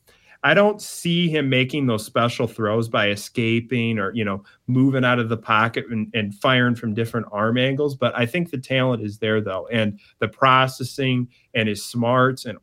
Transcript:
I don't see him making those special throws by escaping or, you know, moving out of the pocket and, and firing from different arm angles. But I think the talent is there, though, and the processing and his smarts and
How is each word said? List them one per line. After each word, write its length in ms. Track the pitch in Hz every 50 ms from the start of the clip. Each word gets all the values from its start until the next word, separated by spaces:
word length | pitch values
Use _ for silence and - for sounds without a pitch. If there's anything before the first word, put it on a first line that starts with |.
| _ _ _ _ _ _ - _ -
I 100 | 135 156
don't 260 | 202 202 208 208 208
see 480 | - - - - - 175 170 170 175 170
him 200 | 156 156 143 135
making 380 | 131 131 131 127 - 151 139
those 200 | 127 113 107 107
special 400 | - - 123 117 120 120 - 127
throws 420 | 110 - - 110 104 107 117 113 110
by 200 | 117 120 104 101
escaping 880 | 101 101 - - - - 117 113 117 117 113 117 131 123 113 113 113 107
or, 140 | 98 95 90
you 100 | 117 110
know, 200 | 101 98 98 - - _ _ _ -
moving 360 | 127 131 131 139 131 135 123
out 140 | 123 123 123
of 100 | 117 113
the 80 | 117
pocket 500 | 110 - - 113 107 110 117 113 - 107 110
and, 180 | 120 110 107 107 -
and 180 | 117 104 101 101
firing 440 | - - 139 131 127 123 123 120
from 180 | 117 - 117 104
different 320 | 113 113 113 - 117 104 - 104
arm 260 | 101 107 113 117 127
angles. 380 | 127 135 139 139 147 147 139
But 200 | 135 135 120 -
I 80 | 120 123
think 280 | 117 - 175 175 165 -
the 60 | 139
talent 440 | 131 - 135 131 127 131 123 110 107
is 160 | 104 101 -
there, 220 | - 110 110 110
though, 260 | 107 101 92 92 85
and 320 | - 117 117 110 104 101 104 - _ _ _
the 80 | 120 107
processing 1000 | - - 135 131 127 131 131 127 131 - 131 123 - - 135 131 127 123 123 123 _ _ _ _ -
and 140 | 120 110 107
his 160 | 104 101 -
smarts 600 | - - 120 117 117 123 127 127 131 131 131 -
and 120 | 123 101 -